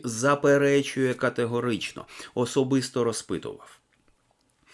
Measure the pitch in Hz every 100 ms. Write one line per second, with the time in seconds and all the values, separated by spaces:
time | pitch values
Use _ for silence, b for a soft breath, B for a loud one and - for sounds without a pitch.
0 | 123 110 139 143 143 143 139 143 139 131
1 | 131 120 127 123 117 120 120 104 - -
2 | - B B 123 120 143 131 135 127 127
3 | 117 110 - 92 - - - - _ _
4 | _ _ _ _ _ _ _